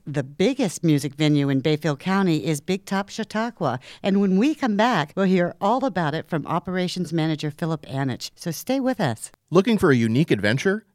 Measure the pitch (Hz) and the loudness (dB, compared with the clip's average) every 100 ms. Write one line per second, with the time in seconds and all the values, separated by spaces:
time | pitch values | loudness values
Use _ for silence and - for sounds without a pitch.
0 | - 143 135 143 196 - 233 - 165 147 | -8 -6 -4 -2 0 0 -2 0 2 2
1 | 139 - 151 147 139 135 156 151 165 139 | 0 -2 2 2 2 0 0 0 -2 -2
2 | 185 196 190 156 131 147 - 190 - 196 | 0 0 2 0 -2 -4 -4 -6 -4 -4
3 | 202 - 214 214 233 - 151 123 - - | -4 -8 -6 -4 -6 -2 -4 -4 -8 -6
4 | 202 196 196 185 277 311 254 202 233 202 | 0 2 4 2 2 0 0 2 2 2
5 | 147 - 190 185 175 - 202 254 269 180 | 0 0 2 2 0 0 0 0 0 -2
6 | 156 151 - 165 - 165 185 185 180 180 | -2 -4 -4 -4 -2 -4 -2 -2 -2 -4
7 | 156 165 156 151 151 143 160 160 - 135 | -2 0 0 -2 -4 -4 -4 -4 -6 -4
8 | 139 117 - - 175 156 - 269 254 247 | -4 -4 -10 -10 -8 -6 -4 -2 -2 -2
9 | 151 107 - - - 165 220 214 180 127 | -2 -4 -10 -18 0 2 4 4 4 4
10 | 113 117 165 110 101 135 196 214 - | 4 2 2 2 2 0 0 -2 -6